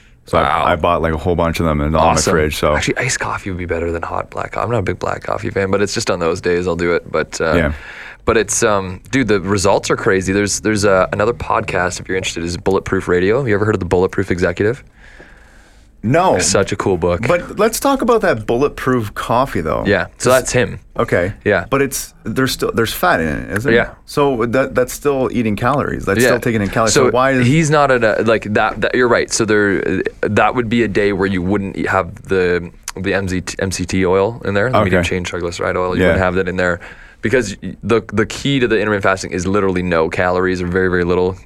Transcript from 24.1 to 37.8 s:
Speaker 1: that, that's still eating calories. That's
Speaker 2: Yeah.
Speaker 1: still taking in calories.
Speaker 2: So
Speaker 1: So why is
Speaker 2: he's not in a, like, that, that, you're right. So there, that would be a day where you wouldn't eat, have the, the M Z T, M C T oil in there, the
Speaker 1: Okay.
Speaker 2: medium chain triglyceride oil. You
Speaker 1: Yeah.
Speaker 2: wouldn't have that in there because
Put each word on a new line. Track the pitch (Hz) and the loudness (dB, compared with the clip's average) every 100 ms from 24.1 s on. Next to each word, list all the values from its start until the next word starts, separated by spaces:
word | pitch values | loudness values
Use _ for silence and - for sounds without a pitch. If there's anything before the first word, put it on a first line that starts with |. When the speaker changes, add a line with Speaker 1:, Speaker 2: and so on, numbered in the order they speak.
| - 143 123 | 0 0 0
Speaker 1:
that, | 120 123 135 | 0 0 0
that's | 127 123 | 0 -2
still | - 143 135 120 | -2 -2 0 0
eating | 113 110 101 | 0 -2 0
calories. | 123 143 107 67 | 0 0 0 -2
That's | 69 98 | 0 2
Speaker 2:
Yeah. | 123 | 4
Speaker 1:
still | - | 2
taking | 127 113 | 0 0
in | 98 | 0
calories. | 123 113 | 0 2
Speaker 2:
So | 143 127 | 4 2
Speaker 1:
So | |
why | 117 131 | 2 2
is | 131 120 | 2 4
Speaker 2:
he's | 151 156 | 4 4
not | 151 143 | 4 4
in | 127 | 4
a, | 113 - | 2 2
like, | 110 110 104 | 2 2 2
that, | 107 107 - | 0 0 0
that, | - | -2
you're | 120 123 | 2 4
right. | 110 73 | 2 0
So | - 107 | -2 2
there, | 107 101 90 - 92 - - | 2 2 2 0 -2 -4 -4
that | - 104 107 | 0 2 2
would | 117 117 | 2 0
be | 117 | 0
a | 110 | 0
day | 98 101 | 2 0
where | 98 98 | 0 0
you | 95 | 0
wouldn't | 87 98 98 - | 0 -2 -2 -4
eat, | - | -2
have | 95 87 - - | 0 -2 -6 -2
the, | 95 90 87 85 - - - | 0 2 0 -4 -14 -14 -6
the | 95 | -2
M | 95 98 | -2 -2
Z | 92 | -4
T, | 90 - | -6 -4
M | 95 | -4
C | 90 90 | -4 -2
T | 95 | 0
oil | 92 95 101 120 | 2 2 2 -2
in | - | -2
there, | 101 113 | 0 2
the | 120 | 2
Speaker 1:
Okay. | |
Speaker 2:
medium | 101 90 | 2 2
chain | 87 92 | 0 -2
triglyceride | 87 90 87 85 92 90 | -4 -6 -6 -4 -4 -2
oil. | 90 90 | -2 2
You | |
Speaker 1:
Yeah. | 92 | 2
Speaker 2:
wouldn't | 82 | 2
have | 92 | 2
that | 92 90 | 0 -2
in | 92 | 0
there | 90 85 - - - - | 0 -2 -8 -20 -20 -6
because | 113 123 104 101 90 - | 0 0 0 -6 -12 -8